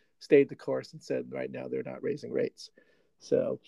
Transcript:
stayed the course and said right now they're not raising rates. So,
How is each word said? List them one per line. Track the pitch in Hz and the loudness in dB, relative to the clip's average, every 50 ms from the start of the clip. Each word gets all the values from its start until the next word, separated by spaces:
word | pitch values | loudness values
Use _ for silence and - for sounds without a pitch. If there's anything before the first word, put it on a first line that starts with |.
| _ _ _ _ | _ _ _ _
stayed | - - 151 143 139 - | 2 6 6 6 6 4
the | 135 | 0
course | - - 143 131 131 131 - - | -8 -6 -6 -4 -4 -6 -10 -14
and | 151 | -14
said | - - 139 64 123 123 | -8 -6 -6 -6 -6 -6
right | - 65 64 64 | -8 -8 -8 -8
now | 65 127 64 64 | -8 -8 -6 -4
they're | 65 65 | -2 -2
not | 64 64 65 65 | -4 -4 -6 -4
raising | - 65 65 - - 60 | -4 -4 -4 -4 -6 -2
rates. | 64 65 65 - - - - - _ - _ _ _ _ _ _ _ _ | 0 0 0 0 -2 -8 -18 -20 _ -20 _ _ _ _ _ _ _ _
So, | - - - - - 123 131 - - | -2 2 2 2 4 2 -2 -6 -8